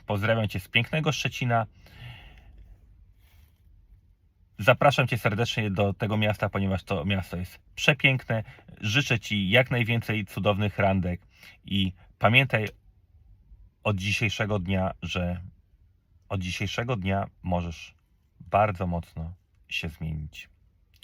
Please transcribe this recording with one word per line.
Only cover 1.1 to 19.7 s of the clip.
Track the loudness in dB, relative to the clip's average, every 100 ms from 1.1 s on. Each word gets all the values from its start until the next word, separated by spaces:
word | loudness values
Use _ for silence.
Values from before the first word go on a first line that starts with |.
Szczecina. | -2 -4 -4 0 0 0 -8 -20 -18 -16 -16 -20 -20 -20 -20 -20 -20 -20 -20 -20 _ _ -20 -20 _ _ -20 _ -20 _ _ _ _ _ 2
Zapraszam | 4 6 6 4 2
cię | 0
serdecznie | 0 0 0 0 -2
do | 2 0
tego | 0 0 2
miasta, | 2 0 -2
ponieważ | 0 0 -2
to | -2 -4 0
miasto | -2 -4 -8
jest | -8 -12 -18 -2
przepiękne. | 0 2 2 0 -2 -4 -6 -14 -20 -8
Życzę | -2 -2 0 -2
ci | -2 -2 2
jak | 4 4
najwięcej | 0 0 -2 -2 -4 -4
cudownych | -2 0 2 0 2
randek | 2 4 0 -4 -8 _ -20 -20 -6
i | -2 -2 -4 -16 _
pamiętaj | 4 4 4 0 -2 -8 -20 _ _ -20 -20 -20 _ -20 -20 _
od | -2 0
dzisiejszego | -2 0 0 0 0 0
dnia, | 2 2 0 -2
że | -6 -2 -2 -4 -8 -18 _ _ _ _ _ _ -6
od | -4
dzisiejszego | -4 -4 -4 -2 -2 -2
dnia | 0 0 -2 -6
możesz | -2 -2 -2 -8 -14 -20 _ _ _ _
bardzo | 0 2 2 0 -2
mocno | -2 -6 -10 -10 -12 _ _
się | -10